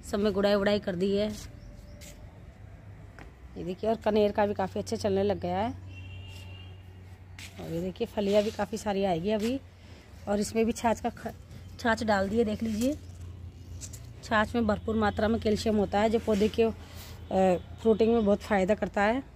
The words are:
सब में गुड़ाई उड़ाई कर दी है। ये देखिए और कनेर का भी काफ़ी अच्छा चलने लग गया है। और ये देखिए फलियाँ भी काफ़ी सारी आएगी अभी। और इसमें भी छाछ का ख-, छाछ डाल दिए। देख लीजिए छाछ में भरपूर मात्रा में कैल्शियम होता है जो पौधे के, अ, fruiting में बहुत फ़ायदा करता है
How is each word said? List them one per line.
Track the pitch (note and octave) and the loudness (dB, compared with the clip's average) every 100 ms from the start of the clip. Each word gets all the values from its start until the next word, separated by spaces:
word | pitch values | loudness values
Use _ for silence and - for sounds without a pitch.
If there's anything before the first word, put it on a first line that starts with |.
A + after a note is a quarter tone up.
| - | -4
सब | G#3 | 0
में | G#3 | 2
गुड़ाई | G3 G3+ | 2 4
उड़ाई | G3+ G3+ G#3 | 4 4 2
कर | G3+ | 0
दी | F3 G3 | 0 2
है। | G3 G#3+ G#3 - - - - - - - - - - - - - - - - - - - - - F#3 | 2 0 -4 -12 -16 -18 -18 -18 -18 -18 -16 -18 -18 -20 -18 -18 -18 -18 -18 -18 -18 -18 -18 -16 -10
ये | |
देखिए | E3+ F#3 G#3+ | -8 -2 0
और | |
कनेर | A3 A3 G#3+ G#3 | 2 4 4 4
का | G3+ | 4
भी | G#3 | 2
काफ़ी | G3+ F#3+ G#3+ | 2 -2 -2
अच्छा | G3 | -4
चलने | A3 G#3+ F#3+ | -2 2 2
लग | G3+ F3+ | 2 0
गया | F3 F#3 | 0 -2
है। | A#3 - - - - - - - - - - - - - - - - - - - | -2 -6 -14 -14 -14 -14 -14 -16 -16 -16 -16 -18 -18 -20 -20 -20 -18 -16 -14 -12
और | D#3+ | -6
ये | E3 | -4
देखिए | F#3 - A3+ | -4 -4 -4
फलियाँ | - G3+ G#3 | 0 4 4
भी | G#3 | 4
काफ़ी | G#3+ G#3 A3 | -2 -4 -2
सारी | G#3+ G3 | -2 0
आएगी | G3 E3 F#3 | 2 2 2
अभी। | G#3+ A3+ C4+ - - - - - - - | 0 0 -2 -6 -20 -20 -20 -20 -12 -2
और | G#3 | 0
इसमें | G#3 A3+ | 0 2
भी | A3+ | 0
छाछ | A#3 A#3 G#3+ | 2 0 0
का | A#3+ | -2
ख-, | - - - - - - - | -6 -12 -12 -16 -16 -16 -4
छाछ | B3 A3 | 0 2
डाल | A3 G3+ G3 | 4 2 4
दिए। | A3+ | 2
देख | G#3+ G#3 | 2 0
लीजिए | A3+ G#3 B3+ D4+ - - - - - - - - - - - - | -2 0 0 -2 -8 -14 -14 -14 -16 -16 -16 -14 -12 -14 -16 -16
छाछ | - A3 A3 | 0 2 2
में | A#3+ A3 | 2 2
भरपूर | G3+ - | 0 0
मात्रा | A3 G#3 G3 G#3+ | 0 2 2 2
में | A3+ | 2
कैल्शियम | A3 G#3+ A3+ G#3+ | 2 2 2 2
होता | G3 G3+ | 2 2
है | A3 | 4
जो | A3 | 2
पौधे | A3+ G#3 G#3+ | 2 2 2
के, | - | 4
अ, | A3+ - - - - - - F#3+ F#3+ F3 - - | 2 0 -14 -16 -14 -14 -2 4 4 4 -2 0
fruiting | A3+ G#3+ A3+ | 4 6 6
में | A#3 | 4
बहुत | G3+ G3+ | 4 2
फ़ायदा | - G#3 F#3 | 4 2 4
करता | G#3 G3 G#3 | 2 0 2
है | G3+ B3+ - | 2 2 -4